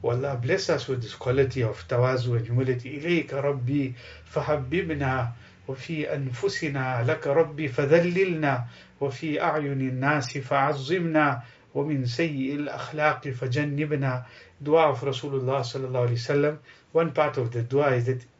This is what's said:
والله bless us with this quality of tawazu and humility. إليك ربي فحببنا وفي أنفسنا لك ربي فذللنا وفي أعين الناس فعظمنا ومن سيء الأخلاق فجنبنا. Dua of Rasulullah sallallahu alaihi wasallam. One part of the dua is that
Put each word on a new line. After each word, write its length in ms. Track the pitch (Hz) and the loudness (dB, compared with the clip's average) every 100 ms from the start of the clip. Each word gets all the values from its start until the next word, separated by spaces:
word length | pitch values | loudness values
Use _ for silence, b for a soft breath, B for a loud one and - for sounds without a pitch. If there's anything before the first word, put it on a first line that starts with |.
والله 380 | 120 123 139 131 | 0 0 -2 -2
bless 280 | 120 185 - | 0 0 2
us 180 | 147 - | 0 0
with 140 | 127 | -4
this 140 | 113 - | -6 -6
quality 480 | 127 127 131 131 | 0 2 2 2
of 240 | 113 101 - | -2 -2 -2
tawazu 480 | 123 123 127 120 117 | 2 4 2 0 0
and 80 | 104 | 0
humility. 540 | 120 131 120 120 147 | 0 2 0 -4 -8
إليك 340 | 156 175 139 | 0 0 0
ربي 600 | 139 143 143 120 143 131 123 B B - | -2 -2 -2 0 0 0 -6 B B -6
فحببنا 1040 | - 147 139 127 165 170 147 139 131 120 - B B - | -4 0 -2 0 -2 -2 -2 0 0 -2 -6 B B -12
وفي 460 | 131 - 160 147 131 | -10 -6 -4 -4 -4
أنفسنا 880 | 135 123 196 - 160 139 127 123 120 | -4 -2 -2 -2 -4 -2 -2 0 0
لك 200 | 156 147 | 0 2
ربي 400 | 139 160 143 151 | 2 2 0 -4
فذللنا 960 | 120 139 165 175 175 190 160 147 127 120 B B - | 0 4 4 4 2 2 2 0 0 -4 B B -6
وفي 400 | 139 123 160 147 | -6 -4 -4 0
أعين 400 | 170 156 143 139 | 0 0 -2 -2
الناس 560 | 131 127 135 151 123 143 | -2 0 0 0 -2 -8
فعظمنا 1040 | 123 143 139 143 131 185 165 156 147 123 B B B 139 | 0 2 2 0 -2 -2 2 4 4 2 B B B -4
ومن 300 | 143 143 123 | -2 0 -2
سيء 500 | 120 170 143 131 143 | 0 -2 0 -2 -4
الأخلاق 720 | 147 127 - 151 151 143 147 | -6 -6 -8 2 2 2 -4
فجنبنا. 960 | 123 131 123 147 143 151 147 135 127 123 B B B | -4 -2 0 0 -2 -2 0 0 -2 -6 B B B
Dua 260 | 143 160 156 | 2 6 6
of 100 | 123 | 4
Rasulullah 600 | 139 127 147 135 127 139 | -2 -4 -4 -2 0 0
sallallahu 460 | 120 135 131 127 123 | -2 -6 -4 0 0
alaihi 120 | 117 | 0
wasallam. 360 | 117 143 147 151 B B B | 0 2 2 0 B B B
One 200 | 160 165 | 0 2
part 260 | 131 151 139 | 2 0 0
of 140 | 117 | -2
the 100 | 120 | -2
dua 280 | 117 135 147 123 | 0 2 4 2
is 100 | 120 | 0
that 160 | 127 - | -2 -6